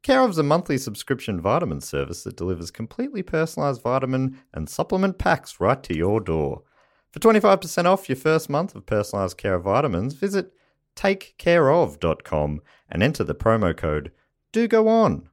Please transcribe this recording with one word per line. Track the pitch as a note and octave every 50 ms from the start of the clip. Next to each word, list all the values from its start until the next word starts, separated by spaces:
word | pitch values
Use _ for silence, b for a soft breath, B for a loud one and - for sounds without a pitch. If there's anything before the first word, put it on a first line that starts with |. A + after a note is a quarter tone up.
| -
Care | - C4 C4
Of's | C4 A3+ F3+ D#3+
a | D3
monthly | C#3+ D3+ F3 - - D3 B2+
subscription | - A#2+ G2+ - - - C3+ - - - G2+ E2+
vitamin | D#2+ G2 A#2+ E3 E3+ G2+ D2+ C#2
service | - - - C#2+ C#2 C#2+ F2 -
that | - - C2+
delivers | - E2+ F#2 F#2 E2 E2+ E2
completely | - - A2+ A#2+ - - B3 C#4+ D4 G#3 F3+
personalised | - - D#3 D#3+ D#3+ - D#3+ D3 C#3+ C3 A2+
vitamin | - A#2+ B2+ C3 C3+ B2+ C3 C3 C3 C3 C3 B B B -
and | - D#2+ -
supplement | - - - - - F#3 F#3+ F#3+ F#3 -
packs | - F#3 E3+ - - - - _
right | F2 G#2 C3+ C3+
to | - - E2+
your | D#2 E2+ F#2+ G#2+ A2
door. | G2+ - D#2+ D#2+ D2+ C#2 C2+ - _ _ _ _ _ _ _ _ _ _
For | _ -
twenty-five | - A3+ A3 G#3+ - G#3 G3 F#3
percent | - D#3+ - - F3 F3
off | F#3+ F#3+ - -
your | C3
first | - - D#3 D#3 D#3 D#3 -
month | C#3+ D3+ F3 G3 _
of | G2+ -
personalised | - - G#2 G#2 - - G2+ G2 F2+ -
Care | - - G#2+ F#2
of | F2+ E2+
vitamins, | G2 G2 B2+ D3+ C#3 F#2 E2+ G#2 C3 D3+
visit | - G3 G3+ G3+ G3 - - _ _ _ _ _ _ _ _ _
take | - - G3 G3 G3 - - _ -
care | - E3+ E3+ F3 D3+ C3
of | D3+ F3 D#3 F2 - -
dot | - E2 D#2 -
com | _ - D#2 D2+ D2 D2 D2 D2+ b b b b b b
and | - D#2+
enter | G#2 C#3+ D3+ - G2+
the | D2 -
promo | - - A2+ A2+ A2 G#2 E2+ D#2
code | - - D#2+ D2+ D2+ C#2 C#2 _ _ _ _ _ _ _ _
Do | - A3 A#3 G#3+
Go | A3+ A3 A3
On. | A3 A3+ A3+ A3 D3 E2+ C#2 - -